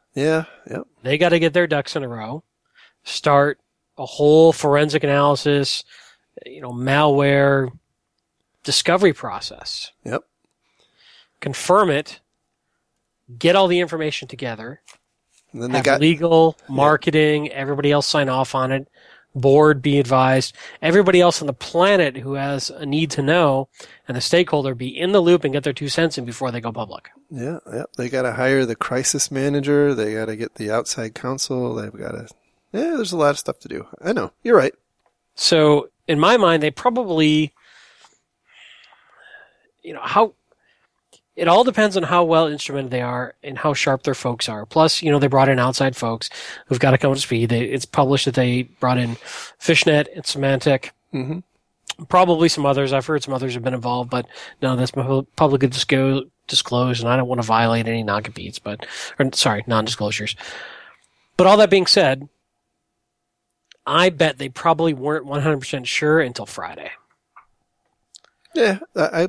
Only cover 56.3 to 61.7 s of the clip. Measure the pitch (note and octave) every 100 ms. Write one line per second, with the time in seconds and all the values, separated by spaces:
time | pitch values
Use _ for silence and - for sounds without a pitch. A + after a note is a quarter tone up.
56.3 | _ - B2+ - A#2+ B2+ A#2+ A#2 B2+ B2
57.3 | B2 A2+ A2+ A#2 A#2 A2+ A2+ G#2+ G#2 G#2+
58.3 | - F2+ - - G#2 - - - - C3
59.3 | - C3+ G#2 A2+ A2+ A2 - G#2 G2+ G#2+
60.3 | - - - - - - _ _ _ _
61.3 | - F#3 G#3 G#3